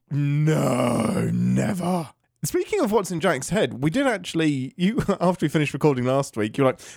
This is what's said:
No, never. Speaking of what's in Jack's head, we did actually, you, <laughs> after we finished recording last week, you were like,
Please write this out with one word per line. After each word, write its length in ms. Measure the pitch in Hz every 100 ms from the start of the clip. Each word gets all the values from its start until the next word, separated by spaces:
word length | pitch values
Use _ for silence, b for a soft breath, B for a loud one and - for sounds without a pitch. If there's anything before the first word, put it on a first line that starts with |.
| -
No, 1200 | 143 143 147 151 151 - 123 123 117 107 - 113
never. 760 | 117 123 127 131 185 175 180 156 - _ _
Speaking 360 | - 359 - 415
of 120 | 262
what's 180 | 214 185
in 80 | 170
Jack's 300 | 185 139 -
head, 340 | 196 147 113
we 60 | 147
did 180 | 165 277
actually, 640 | 214 - 165 160 143 131 -
you, 260 | 180 233 -
<laughs> 80 | -
after 260 | 175 175 151
we 40 |
finished 240 | 160 147
recording 320 | 143 156 131 123
last 320 | 135 135 -
week, 200 | 107 123
you 60 |
were 60 | 131
like, 80 | 120 B